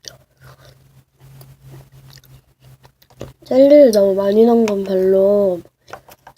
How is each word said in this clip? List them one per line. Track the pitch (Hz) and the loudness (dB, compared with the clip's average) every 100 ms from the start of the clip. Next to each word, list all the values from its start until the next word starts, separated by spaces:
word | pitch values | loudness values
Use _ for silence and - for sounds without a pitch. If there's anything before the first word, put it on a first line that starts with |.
| - - _ _ - _ _ _ _ _ _ _ - - - _ 131 135 135 _ 135 - _ _ _ _ _ _ _ _ _ _ - _ - | -20 -20 _ _ -20 _ _ _ _ _ _ _ -20 -20 -20 _ -20 -20 _ _ -20 -20 _ _ _ _ _ _ _ _ _ _ -20 _ -4
젤리를 | 254 277 294 269 | 0 4 6 4
너무 | 208 196 | 2 -2
많이 | 190 202 214 | -2 -2 0
넣은 | 233 233 220 | 2 0 -2
건 | 196 | -6
별로 | 196 185 190 190 196 202 196 175 - _ _ - _ _ _ | -6 -4 -2 0 0 -2 -4 -6 -14 _ _ -20 _ _ _